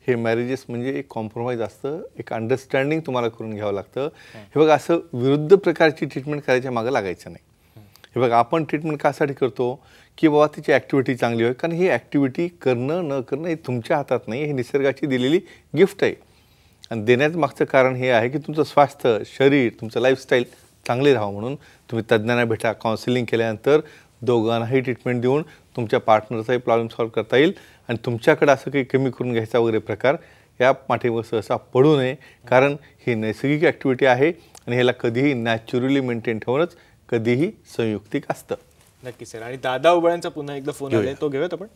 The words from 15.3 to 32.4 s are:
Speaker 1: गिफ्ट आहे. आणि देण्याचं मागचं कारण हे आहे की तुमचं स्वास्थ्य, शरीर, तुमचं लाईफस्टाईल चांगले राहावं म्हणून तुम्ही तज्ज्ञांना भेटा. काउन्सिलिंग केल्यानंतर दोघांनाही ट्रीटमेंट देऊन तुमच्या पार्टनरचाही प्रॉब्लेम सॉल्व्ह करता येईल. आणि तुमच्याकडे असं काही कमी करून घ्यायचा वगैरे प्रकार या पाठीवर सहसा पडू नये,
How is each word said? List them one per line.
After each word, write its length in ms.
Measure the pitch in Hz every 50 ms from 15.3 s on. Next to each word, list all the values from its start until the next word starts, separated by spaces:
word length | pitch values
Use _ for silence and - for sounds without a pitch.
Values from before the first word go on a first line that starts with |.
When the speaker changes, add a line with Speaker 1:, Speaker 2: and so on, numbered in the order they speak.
| 151 185 - - - - _ _ - 139
Speaker 1:
गिफ्ट 260 | 180 185 - - -
आहे. 120 | 113 - - - _ _ _ _ _ _ _ _ _ _ _ _ -
आणि 100 | 117 113
देण्याचं 380 | 104 110 123 120 143 151 165 175
मागचं 260 | 151 135 - - 156
कारण 300 | - - 135 131 131 131
हे 140 | 123 127 127
आहे 200 | 127 113 110 123
की 80 | 135 151
तुमचं 260 | 143 - 147 156 147
स्वास्थ्य, 540 | - - - 143 135 - - - 131 113 104 107
शरीर, 460 | - - - 135 139 143 143 131 113 - -
तुमचं 180 | - 110 - 123
लाईफस्टाईल 440 | 117 127 135 131 - - 143 127 120 - - _ _ _ _ _ _ -
चांगले 260 | 123 123 135 143 135
राहावं 200 | 117 104 101 98
म्हणून 220 | 101 104 123 139
तुम्ही 500 | 156 - - - _ _ _ - 113 104 -
तज्ज्ञांना 340 | 120 113 107 113 120 120 120
भेटा. 280 | 117 113 104 - 117 104
काउन्सिलिंग 520 | - - 120 110 104 - - 123 123 120
केल्यानंतर 540 | 104 - 113 117 113 110 104 - 139 143 156 151 - - - _ _ _ _
दोघांनाही 600 | 120 117 123 117 110 110 117 117 113 113 131 135
ट्रीटमेंट 400 | 127 131 123 - - 127 123 123
देऊन 200 | 117 127 131 147 165 - - - _ _ _
तुमच्या 240 | - 123 107 - 123
पार्टनरचाही 600 | - - 110 107 107 - 127 113 110 113 127 123
प्रॉब्लेम 280 | 123 123 117 117 117 113
सॉल्व्ह 360 | - - 120 113 - - 107
करता 140 | - - 123
येईल. 160 | 143 175 196 - - - - _ _ -
आणि 80 | 117 113 -
तुमच्याकडे 460 | - 120 113 - - 156 147 - 143
असं 200 | 139 123 - -
काही 120 | 131 143 131
कमी 260 | - - 131 135 135
करून 220 | 123 - 127 123
घ्यायचा 280 | 123 113 110 110 - 123
वगैरे 180 | 117 117 110 110
प्रकार 380 | 104 - 110 - - 127 147 170 - - - _ _ _ _ _
या 100 | 123 131
पाठीवर 520 | 135 135 - - 127 113 - 123 113 113 113
सहसा 320 | - - 113 104 - 127
पडू 420 | 113 - _ _ 123 131 151 156 139
नये, 180 | 131 127 131 - - - - _